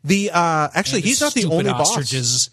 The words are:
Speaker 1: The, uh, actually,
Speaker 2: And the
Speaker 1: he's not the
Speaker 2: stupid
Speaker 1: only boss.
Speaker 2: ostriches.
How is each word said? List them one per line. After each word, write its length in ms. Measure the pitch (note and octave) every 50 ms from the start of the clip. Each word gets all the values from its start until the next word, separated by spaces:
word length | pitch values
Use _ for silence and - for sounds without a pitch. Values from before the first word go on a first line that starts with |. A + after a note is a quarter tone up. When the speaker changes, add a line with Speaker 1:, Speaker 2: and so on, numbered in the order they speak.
Speaker 1:
The, 280 | - C#3+ F#3+ G3 G3+ G3+
uh, 360 | E3 F3 E3+ E3+ D#3+ D#3 D3+ C#3+ -
actually, 240 | E3+ G3+ - - G#3
Speaker 2:
And 60 | D3+
the 40 | F3
Speaker 1:
he's 120 | E3+ -
not 120 | G3 G3 -
the 60 | C4
Speaker 2:
stupid 140 | G3+ D#3+ D#3+
Speaker 1:
only 140 | - G3+ G3+
boss. 200 | - - D3 -
Speaker 2:
ostriches. 600 | - - C#3 A2 B2+ C3 B2 A#2+ B2 B2 - -